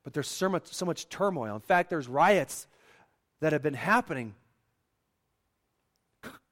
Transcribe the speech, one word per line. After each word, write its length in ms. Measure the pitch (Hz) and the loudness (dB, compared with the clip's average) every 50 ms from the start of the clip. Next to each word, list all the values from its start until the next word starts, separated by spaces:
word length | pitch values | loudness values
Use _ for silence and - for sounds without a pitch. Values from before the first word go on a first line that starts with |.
| - | -16
but 100 | 135 - | -8 -6
there's 160 | 147 135 - | -6 -6 -4
so 180 | - - 185 | -4 -2 -2
much, 200 | 190 185 160 - | 0 0 -2 -4
so 180 | - - - 185 | -6 -8 -4 -4
much 240 | 175 151 - - - | -4 -4 -6 -8 -12
turmoil. 460 | - - 196 202 180 139 113 107 104 | -4 -2 0 0 0 -2 -4 -6 -6
In 60 | 107 | -8
fact, 280 | - - 185 175 180 - | 0 2 2 2 2 0
there's 180 | 180 156 127 | -4 -6 -4
riots 600 | 120 131 143 165 196 208 180 - - - - - _ _ _ _ _ - _ _ _ _ _ _ _ _ - | -2 2 4 6 6 6 4 2 -2 -8 -14 -14 _ _ _ _ _ -20 _ _ _ _ _ _ _ _ -2
that 120 | 151 156 | 0 0
have 120 | 151 143 135 | 0 2 0
been 100 | 151 139 | -2 -4
happening. 600 | 123 - 185 220 247 - - 151 131 117 107 101 _ _ _ _ _ _ _ _ _ _ _ _ _ _ _ _ _ _ _ _ _ _ _ _ _ _ _ _ _ _ _ _ _ _ _ _ _ - | -2 0 2 2 2 2 -2 -6 -6 -8 -10 -12 _ _ _ _ _ _ _ _ _ _ _ _ _ _ _ _ _ _ _ _ _ _ _ _ _ _ _ _ _ _ _ _ _ _ _ _ _ -20
C-, 80 | - - - _ _ | -20 -20 -20 _ _